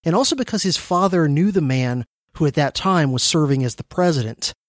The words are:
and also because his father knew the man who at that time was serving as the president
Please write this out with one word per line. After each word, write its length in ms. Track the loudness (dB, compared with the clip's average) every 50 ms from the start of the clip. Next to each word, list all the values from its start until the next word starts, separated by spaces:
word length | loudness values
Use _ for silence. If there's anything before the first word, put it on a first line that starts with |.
| _
and 100 | 0 0
also 220 | 0 0 0 0
because 280 | -2 -4 -4 -4 -2 -2
his 120 | -2 -2
father 540 | -2 -4 -2 0 0 2 2 2 2 2 2
knew 200 | 2 2 2 2
the 120 | 2 0
man 440 | 0 0 0 0 0 -2 -2 -4 -8 _ _ _ _ _ _
who 120 | -2 -2
at 100 | 0 2
that 200 | 0 -2 0 -2
time 380 | -2 -2 0 2 2 2 2 0
was 100 | 0 0
serving 400 | 2 2 2 2 2 2 0 0
as 120 | -4 -4
the 100 | -8 -12
president 680 | _ -2 0 2 2 2 0 -4 -6 -8 _ -8 -8 -8 _ _